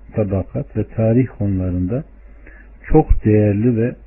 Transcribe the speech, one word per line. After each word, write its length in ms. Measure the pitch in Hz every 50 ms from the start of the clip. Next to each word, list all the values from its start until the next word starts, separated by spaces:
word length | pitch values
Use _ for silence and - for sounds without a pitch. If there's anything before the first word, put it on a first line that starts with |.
| - - -
tabakat 600 | 113 107 95 98 95 - - - 123 - - -
ve 100 | 110 104
tarih 400 | - - - 113 110 113 123 131 110 -
konularında 680 | - 104 101 98 92 92 92 90 90 90 90 113 135 160 - - - - - - - - - - - - - - - -
çok 380 | - - 156 147 - - - -
değerli 520 | 113 107 107 104 104 101 101 113 123 117
ve 180 | 110 113 123 - - -